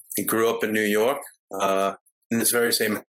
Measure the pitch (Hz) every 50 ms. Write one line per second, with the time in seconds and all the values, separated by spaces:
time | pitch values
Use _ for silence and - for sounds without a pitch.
0 | - _ - - 98 - - 110 113 113 113 - - 110 107 107 107 104 104 107
1 | 110 123 143 139 - - _ _ _ _ - 95 101 98 95 95 98 98 95 -
2 | _ _ _ _ _ _ 117 117 110 - 117 120 117 120 113 - 117 107 104 -
3 | -